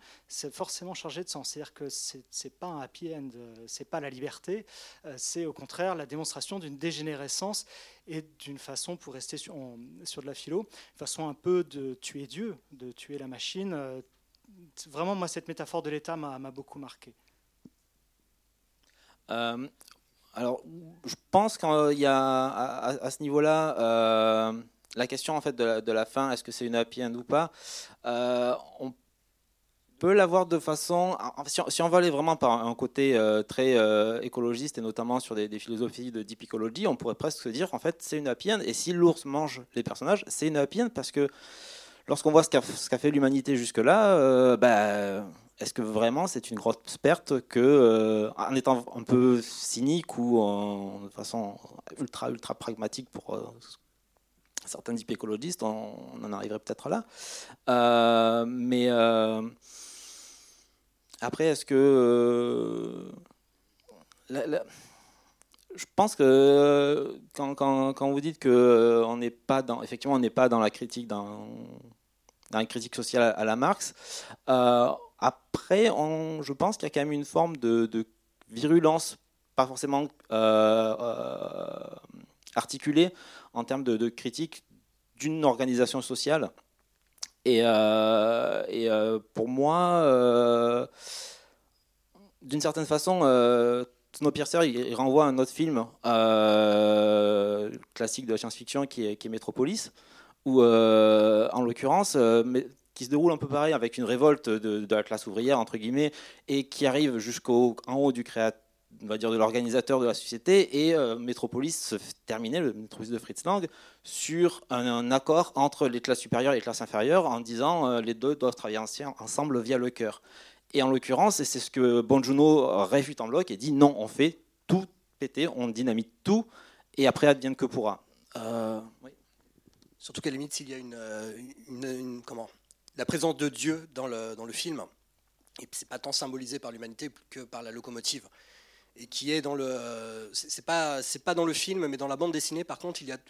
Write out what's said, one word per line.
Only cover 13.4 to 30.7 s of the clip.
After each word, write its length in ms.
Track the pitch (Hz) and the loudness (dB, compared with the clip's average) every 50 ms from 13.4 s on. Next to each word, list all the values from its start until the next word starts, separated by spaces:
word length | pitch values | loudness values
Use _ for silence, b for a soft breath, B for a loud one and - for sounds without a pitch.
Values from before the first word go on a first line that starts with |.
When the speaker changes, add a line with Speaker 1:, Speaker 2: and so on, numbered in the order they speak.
| - - - 185 196 196 170 | -12 -10 -8 -8 -8 -6 -6
Speaker 1:
Euh, 280 | 147 139 131 131 131 - _ _ _ _ _ _ _ _ _ 202 185 175 151 _ - - 156 | -8 -8 -10 -12 -14 -16 _ _ _ _ _ _ _ _ _ -20 -20 -20 _ _ -20 -20 -14
vraiment, 260 | 139 147 170 185 202 | -8 -6 -4 -4 -4
moi, 140 | 190 175 165 | -4 -4 -6
cette 180 | - 170 165 | -8 -10 -10
métaphore 360 | - 160 - 156 - - 170 151 | -12 -10 -10 -10 -6 -6 -6 -6
de 80 | 151 | -4
l'État 260 | 151 151 147 - 156 | -6 -6 -8 -8 -10
m'a, 240 | 160 151 143 135 131 | -8 -8 -10 -10 -12
m'a 100 | 135 135 | -14 -14
beaucoup 300 | 131 135 135 - - 147 | -14 -16 -18 -16 -18 -18
marqué. 340 | 139 120 - _ - 127 _ _ _ _ _ _ _ _ _ _ _ - _ _ _ _ _ _ _ _ _ _ _ _ _ _ _ _ _ _ _ _ _ _ b b b b b b b b _ - | -18 -18 -18 _ -20 -20 _ _ _ _ _ _ _ _ _ _ _ -20 _ _ _ _ _ _ _ _ _ _ _ _ _ _ _ _ _ _ _ _ _ _ b b b b b b b b _ -10
Speaker 2:
Euh, 380 | 110 117 117 117 117 120 131 - - _ - - _ _ _ _ _ _ _ _ _ | -6 -6 -4 -6 -6 -8 -10 -14 -16 _ -20 -20 _ _ _ _ _ _ _ _ _
alors, 280 | 110 123 123 127 - - - 165 170 170 160 170 - - | -6 -4 -4 -4 -4 -8 -14 -20 -20 -20 -20 -20 -18 -14
je 100 | - - - _ _ | -14 -14 -14 _ _
pense 280 | - 190 214 220 - - | 2 2 2 2 -2 -4
qu'il 400 | - 160 151 151 151 147 147 147 | -2 0 2 2 4 2 2 2
y 80 | 143 | 2
a, 400 | 139 135 135 135 135 131 131 131 | 2 4 4 2 2 0 0 0
à, 440 | 135 - 104 123 135 123 - - 120 | -2 -4 -4 -6 -6 -6 -6 -4 -4
à, 140 | 139 - - | -6 -4 -6
à 60 | 135 | -10
ce 120 | - - 151 | -8 -8 -6
niveau-là, 560 | 143 139 147 151 156 156 160 160 156 139 95 | -2 0 2 4 4 4 4 2 0 0 0
euh, 720 | 117 113 113 113 113 110 113 110 110 110 110 110 113 113 113 117 113 - _ _ _ _ - | 0 2 2 4 4 4 4 4 4 4 4 2 2 0 -4 -6 -10 -16 _ _ _ _ -6
la 120 | 113 123 | -6 -6
question, 300 | 127 139 135 - - 156 | -4 -6 -8 -6 -4 -4
en 40 | 147 | -2
fait, 140 | - 151 127 | -2 -4 -2
de 100 | 120 120 | 0 0
la, 160 | 113 113 113 | 0 0 0
de 120 | 107 113 110 | -2 -2 0
la 140 | 110 110 | 0 -2
fin, 240 | - - 135 135 135 | -2 -2 -2 -2 -2
est-ce 120 | 123 - - | -2 -6 -6
que 100 | - 117 | -10 -10
c'est 140 | - 123 | -8 -6
une 80 | 117 117 | -2 0
happy 300 | 117 117 117 - 127 123 | -2 -2 -2 -4 -8 -6
end 100 | 117 117 | -6 -6
ou 100 | 120 123 | -8 -4
pas, 280 | - 143 147 165 160 B B B B B B B B B B - | -2 0 0 0 -2 B B B B B B B B B B -6
euh, 480 | 123 120 117 123 123 123 123 123 123 123 - - - - - | -6 -4 -2 -2 0 0 0 0 0 -2 -4 -6 -14 -14 -12
on 140 | 135 131 123 - _ _ _ _ _ _ _ _ _ _ _ _ _ _ _ _ _ _ _ _ | -12 -12 -12 -14 _ _ _ _ _ _ _ _ _ _ _ _ _ _ _ _ _ _ _ _
peut 160 | - 180 202 | 2 4 6
la 120 | 208 190 | 6 6
voir 200 | 170 170 185 185 | 6 4 2 2
de 120 | 165 170 160 | 2 0 -2
façon, 580 | - 165 | 0 -2